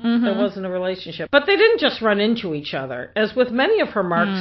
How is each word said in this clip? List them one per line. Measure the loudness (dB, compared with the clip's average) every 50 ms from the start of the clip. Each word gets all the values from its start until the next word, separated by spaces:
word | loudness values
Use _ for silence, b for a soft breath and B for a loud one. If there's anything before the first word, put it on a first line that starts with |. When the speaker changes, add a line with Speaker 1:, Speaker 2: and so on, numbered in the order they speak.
| -2
Speaker 1:
Mm-hmm. | 0 0 2 2
Speaker 2:
there | 0 0 0
wasn't | 0 -2 -2 -4 -8
a | -6
relationship. | -4 -4 -4 -4 -4 -6 -8 -12 -10 -10 -4 0
But | 2 2 2
they | 4 4
didn't | 4 4 4 4 4
just | 2 0 0 0
run | 0 0 2 2
into | 2 2 0 0 -2 -4 -6
each | -6 -6 -6 -8
other. | -8 -6 -8 -8 -10 -10 -6 -2
As | -2 -2 0 2
with | 2 0 2
many | 2 0 2 2 2 2
of | 0 0
her | 0 -2 -2
marks, | 0 0 0 0 0 -2 -2